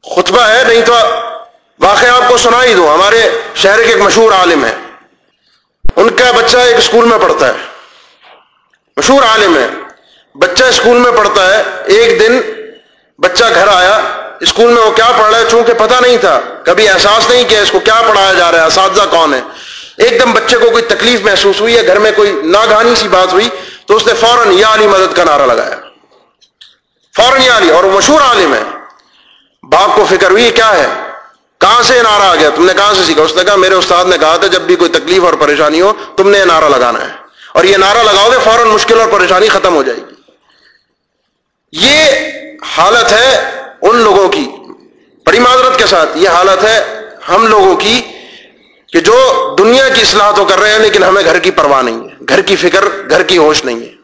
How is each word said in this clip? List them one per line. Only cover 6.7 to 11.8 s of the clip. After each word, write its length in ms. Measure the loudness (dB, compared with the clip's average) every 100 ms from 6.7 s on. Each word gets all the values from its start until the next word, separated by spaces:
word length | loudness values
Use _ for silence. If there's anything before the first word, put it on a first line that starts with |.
| 0
اسکول 280 | 0 0 2
میں 120 | 0
پڑھتا 300 | 0 0 -2
ہے، 60 | -2 -12 -20 -20 _ _ _ _ -20 _ _ _ _ _ -6
مشہور 260 | 0 2
عالم 340 | 2 0 0 0
ہے، 100 | -2 -6 -18 -20 _ _ _ -4
بچہ 280 | -4 0
اسکول 340 | 0 0 2 2
میں 140 | 2
پڑھتا 460 | 0 0 0 0 0
ہے۔ 60 | -2 -8